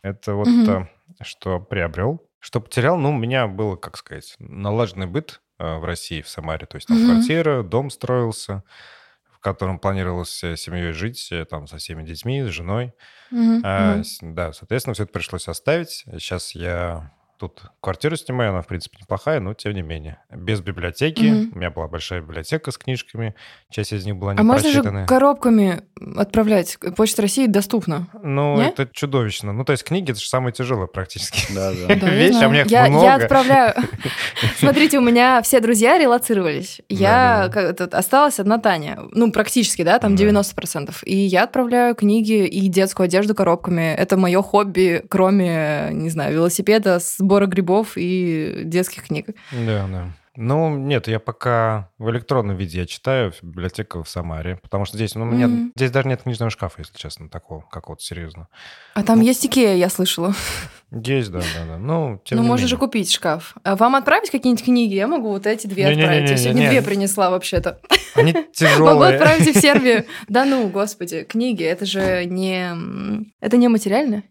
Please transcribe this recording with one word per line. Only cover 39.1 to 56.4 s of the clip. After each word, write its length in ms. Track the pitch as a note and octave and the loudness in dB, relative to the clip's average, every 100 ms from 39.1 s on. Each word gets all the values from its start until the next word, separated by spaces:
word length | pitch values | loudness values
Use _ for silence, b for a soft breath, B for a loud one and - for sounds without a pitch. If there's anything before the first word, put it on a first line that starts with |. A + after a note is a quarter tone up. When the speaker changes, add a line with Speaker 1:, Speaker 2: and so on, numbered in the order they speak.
Speaker 2:
Ну, 220 | - A#3 | 2 2
практически, 500 | - G#3+ - A3 - | 2 0 0 0 0
да, 160 | E3+ G#3+ | 2 4
там 140 | G#3+ | 4
Speaker 1:
Да. 40 | F#3+ | 4
Speaker 2:
девяносто 360 | G#3 G#3 G3+ | 4 4 2
процентов. 480 | - - D#3 C#3+ E3 | -6 -8 -8 -10 -12
И 120 | - G3 | -4 0
я 260 | G3 F3+ | 2 2
отправляю 540 | A#3+ C4 A#3+ A#3+ A#3+ A#3 | 2 0 0 2 2 2
книги 500 | G#3 G#3+ G#3+ A3 F#3+ | 2 2 2 2 2
и 220 | F#3+ G3 | 0 0
детскую 380 | F3+ F#3+ - F3+ | 2 0 2 2
одежду 280 | F3+ G#3 | 2 0
коробками. 600 | G#3 F#3 F3 - F3 E3 | 2 2 2 0 0 0
Это 220 | D#3 - F#3+ | 0 0 2
мое 260 | F#3 F3+ | 4 2
хобби, 600 | G3 G3+ G3+ F3 F#3 E3+ - | 2 2 2 2 2 2 -2
кроме, 800 | F#3+ F#3 G3+ F3+ E3 D3+ D3 D#3 | 2 4 4 2 0 -2 -2 -4
не 160 | D#3 D#3 | -4 -4
знаю, 240 | D#3 C#3+ | -4 -2
велосипеда, 680 | D3+ E3+ E3+ F#3+ A3 G3+ F3 | 0 0 0 2 2 2 0
сбора 460 | - - F#3+ G3+ G3+ | -2 -2 2 4 2
грибов 460 | F3+ F3 F#3+ G#3+ - | 0 2 0 0 -4
и 640 | F3 F#3 F3 D#3+ D3+ - | -2 -2 0 -2 -4 -6
детских 400 | E3 F3 F3+ - - | -4 -2 -2 -6 -8
книг. 220 | D3+ D3 G#3 B | -8 -6 -16 B
Speaker 1:
Да, 340 | B2+ A2+ G#2 F#2+ | -6 -2 -2 -4
да. 180 | F#2 F2+ E2 _ - | -6 -8 -12 _ -8
Ну, 400 | A#2 D3 D#3+ C#3+ | -2 0 0 -2
нет, 300 | C3+ C3+ - | 0 -2 0
я 100 | A2+ | -4
пока 720 | - A2+ B2+ A#2 A2+ A2 G2 _ | -4 -6 0 2 2 -2 -6 _
в 100 | A2 | -4
электронном 460 | A#2+ - C3 G#2 F#2+ | -4 -2 -2 0 -4
виде 220 | F#2+ F2 | -4 -6
я 60 | F2 | -6
читаю, 460 | - - C3 G#2+ | -6 -2 -2 -2
в 100 | D#2+ | -6
библиотеку 600 | F2 E2+ F2+ - G#2 F2 | -16 -8 -8 -8 -10 -10
в 60 | D#2 | -10
Самаре, 500 | F#2 E2+ D#2+ D#2+ F#2 | -10 -8 -8 -8 -10
потому 240 | - G2 G2+ | -6 -6 -6
что 100 | G#2+ | -4
здесь, 180 | A2 | -6
ну, 100 | A2 | -4
у 20 | A2+ | -2
меня 200 | A#2+ B2 | 0 2
Speaker 2:
Мгм. 260 | A#3+ A#3+ - | 0 -4 -2
Speaker 1:
здесь 140 | C3 | -2
даже 180 | C3 C3+ | 0 -2
нет 140 | B2+ | -4
книжного 260 | - A2+ | -6 -4